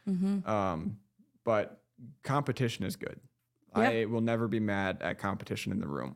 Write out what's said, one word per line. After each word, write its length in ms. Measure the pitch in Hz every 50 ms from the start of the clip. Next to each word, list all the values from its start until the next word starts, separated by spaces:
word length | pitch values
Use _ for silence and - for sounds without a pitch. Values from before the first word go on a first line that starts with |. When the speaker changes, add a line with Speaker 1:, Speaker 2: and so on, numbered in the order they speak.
| _ 202
Speaker 1:
Mm-hmm. 400 | 190 175 190 196 202 196 - -
Speaker 2:
Um, 480 | 110 104 98 95 85 80 82 104 110 - - _ _ _ _ _ _ _ _
but 380 | 117 113 104 - - - - _ _ _ - 127 120 - - -
competition 600 | - 139 143 139 - 123 - 131 117 - - 95
is 100 | 98 -
good. 240 | - - - - - - - _ _ _ _ _ _ _ _ -
Speaker 1:
Yep. 160 | - - - 117
Speaker 2:
I 120 | 113 110
will 160 | 104 117 113
never 260 | 113 117 117 113 117 107
be 120 | 107 113
mad 360 | 107 104 101 98 98 95 92 -
at 180 | - 87 95 -
competition 520 | - 98 98 - - - - - - -
in 80 | - -
the 80 | - 71
room. 280 | 71 67 62 - -